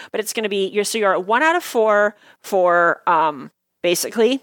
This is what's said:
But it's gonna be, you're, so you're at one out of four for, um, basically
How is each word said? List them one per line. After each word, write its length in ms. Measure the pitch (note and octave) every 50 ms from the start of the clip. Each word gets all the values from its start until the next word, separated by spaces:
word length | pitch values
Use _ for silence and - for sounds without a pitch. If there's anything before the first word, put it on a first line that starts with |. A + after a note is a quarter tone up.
| - -
But 80 | - G#3+
it's 140 | G#3 - -
gonna 160 | A#3 A3 G3+
be, 180 | G#3 G3 F#3+ F#3+
you're, 160 | - G#3 G3+
so 140 | - - A3+
you're 160 | G#3 G3 F3+
at 120 | E3 F#3
one 160 | F#3+ A3+ B3
out 140 | D4+ D#4+ E4+
of 80 | F4+ E4+
four 520 | - - A#3+ A3 A3 G#3 G#3 G#3 G#3 G#3 _ _ - - _
for, 600 | - - G#3 F#3+ F3+ F3 E3+ F3 E3+ E3+ D3+ - - -
um, 420 | F3 D#3 D#3+ D#3 D3 B2+ - - _ _ _ _ _ _
basically 600 | - F3 F3 - - A#2+ - A3+ A3 A#3+ C4+ C4+